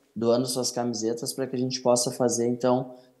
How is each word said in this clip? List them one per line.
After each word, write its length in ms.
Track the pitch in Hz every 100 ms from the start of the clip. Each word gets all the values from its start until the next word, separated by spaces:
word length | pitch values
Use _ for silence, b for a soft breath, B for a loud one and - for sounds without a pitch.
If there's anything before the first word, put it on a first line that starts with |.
| _ 104
doando 320 | 117 120 131
suas 240 | 131 120
camisetas 600 | 123 120 110 110 120 131
pra 140 | - 131
que 100 | 127
a 40 |
gente 200 | 127 127
possa 320 | 123 123 -
fazer, 360 | - 123 117 120
então, 480 | 123 127 127 135 B B B